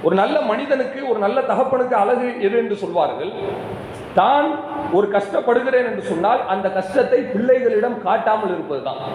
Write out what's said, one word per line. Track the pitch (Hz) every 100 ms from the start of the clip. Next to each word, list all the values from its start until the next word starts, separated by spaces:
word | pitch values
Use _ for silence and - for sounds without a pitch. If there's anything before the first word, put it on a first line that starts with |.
| 190
ஒரு | 190
நல்ல | 226 302 254
மனிதனுக்கு, | 220 285 269 254 269 269
ஒரு | 214
நல்ல | 202 254 254
தகப்பனுக்கு | 208 254 254 247 233
அழகு | 202 247 247 233 196
எது | 233
என்று | 214 202
சொல்வார்கள்? | 175 175 151 - 165 - - - - - - - - -
தான் | 202 285 311 311 - - - 170
ஒரு | 202
கஷ்டப்படுகிறேன் | 202 - 320 - 240 254 254 240
என்று | 202 -
சொன்னால் | 170 196 254 -
அந்த | 190 190 190
கஷ்டத்தை | 185 - - 480 202
பிள்ளைகளிடம் | 196 247 254 240 208 233 226
காட்டாமல் | 185 214 220 220 202 175
இருப்பதுதான். | 151 143 127 - -